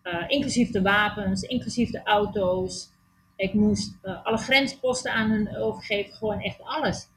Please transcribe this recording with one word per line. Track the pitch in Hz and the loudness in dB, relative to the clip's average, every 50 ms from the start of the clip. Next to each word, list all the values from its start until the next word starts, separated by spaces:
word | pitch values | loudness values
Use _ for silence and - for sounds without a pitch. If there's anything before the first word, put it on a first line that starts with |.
eh, | _ 180 175 170 180 | _ -6 -6 -4 -2
inclusief | - 277 285 - 262 - 247 240 - | 0 0 0 0 0 2 2 2 2
de | - 202 | 2 0
wapens, | 185 196 202 208 208 208 - 214 202 190 190 190 | 2 4 4 4 4 2 0 -2 -2 -2 -2 -2
inclusief | - - 254 240 - 226 - 240 233 - | -4 -4 -4 -4 -4 -2 0 0 0 0
de | - - - | -2 -6 0
auto's. | - 208 208 208 202 - 208 190 180 185 185 185 180 - - - _ _ _ _ _ _ _ _ _ _ | 2 4 4 2 2 0 0 2 2 2 0 -2 -4 -6 -10 -14 _ _ _ _ _ _ _ _ _ _
Ik | - 196 190 - | -4 -4 0 2
moest, | 208 208 214 202 - - - - - | 4 4 4 4 2 -2 -8 -10 -12
eh, | - 190 180 175 - | -10 -10 -10 -6 -2
alle | - 220 | 0 0
grensposten | 220 - - 269 269 269 254 - - - 254 247 - - 247 - | 0 2 2 4 4 4 2 -2 -2 -2 0 0 0 -2 -2 0
aan | 226 220 214 | 0 2 2
hun | 220 208 208 202 - | 2 2 0 -2 -2
overgeven, | 214 220 220 208 - - - 214 202 202 - - | -2 -2 -2 -2 -4 -4 -2 -2 -2 -2 -4 -8
gewoon | - 220 214 202 196 | -4 -4 -2 -2 -2
echt | - 196 - - | -4 -6 -8 -8
alles. | - - 277 311 277 196 - - - _ _ | -10 -6 -4 -2 0 0 -2 -2 -8 _ _